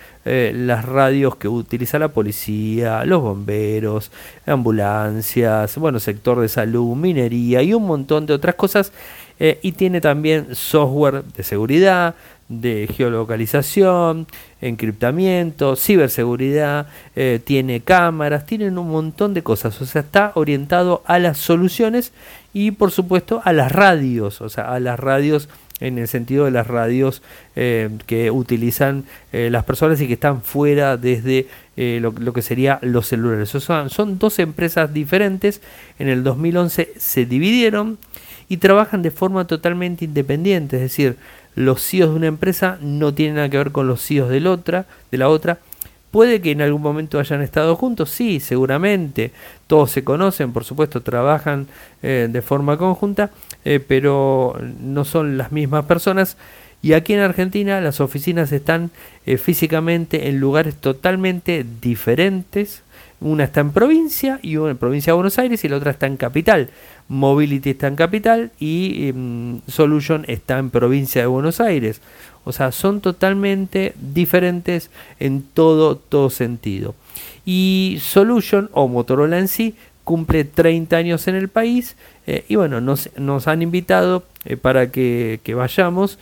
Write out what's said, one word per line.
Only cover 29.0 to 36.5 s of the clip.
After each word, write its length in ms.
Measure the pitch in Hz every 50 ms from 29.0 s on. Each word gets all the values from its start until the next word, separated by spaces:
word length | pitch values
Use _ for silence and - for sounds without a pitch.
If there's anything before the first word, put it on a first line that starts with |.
| 131 - - - - _
eh, 180 | - 117 117 120
las 120 | 120 113 -
personas 380 | - 131 - 160 160 160 143
y 60 | 147
que 60 | 123 120
están 280 | - - 143 139 123
fuera 560 | - - - 143 147 147 143 147 143 139 131
desde, 500 | 120 123 127 123 113 117 131 131 131 131 131 - - - _ _
eh, 220 | - 127 120 117 117
lo, 100 | 117 113 113
lo 160 | 123 120 123 120
que 80 | 123
sería 380 | 110 - 120 123 131 139 135 135
los 260 | - 127 120 120 107
celulares. 460 | - 127 113 117 120 110 107 107 - -
O 60 | 139
sea, 280 | - - 170 156 143 131
son 280 | - - 214 208 190
dos 220 | 185 220 214 - -
empresas 520 | - 160 151 - 170 165 - 170 160 147
diferentes, 720 | 147 151 147 147 180 190 208 196 190 185 - 202 202 - - - - - - - - -
en 100 | 143 135
el 140 | 127 127 127
dos 120 | 135 127
mil 220 | 135 160 170